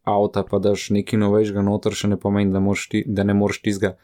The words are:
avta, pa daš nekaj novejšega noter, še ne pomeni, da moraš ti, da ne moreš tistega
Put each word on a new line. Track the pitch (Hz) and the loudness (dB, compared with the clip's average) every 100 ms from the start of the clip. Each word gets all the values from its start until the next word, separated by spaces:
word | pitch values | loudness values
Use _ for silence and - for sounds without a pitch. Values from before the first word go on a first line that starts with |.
avta, | - 104 101 101 | -2 0 0 -2
pa | 92 101 | -2 0
daš | 101 98 - | 0 0 0
nekaj | 101 98 107 | -2 0 0
novejšega | 101 104 107 101 | 2 2 0 0
noter, | 101 104 107 | 0 0 -2
še | 98 104 | -2 -2
ne | 98 | 0
pomeni, | 101 101 101 | 0 0 2
da | 98 | 2
moraš | 98 98 - | 0 -2 -2
ti, | 107 | -4
da | 113 98 | -2 0
ne | 98 | 2
moreš | 101 101 - | 2 2 -2
tistega | 110 98 98 - | -4 -2 -4 -4